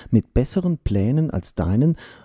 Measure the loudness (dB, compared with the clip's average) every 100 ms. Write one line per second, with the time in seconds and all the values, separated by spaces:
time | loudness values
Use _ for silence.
0 | -2 0 0 -2 -2 -2 -2 -4 -2 0
1 | 0 0 0 -4 -6 -4 0 2 2 0
2 | -6 -20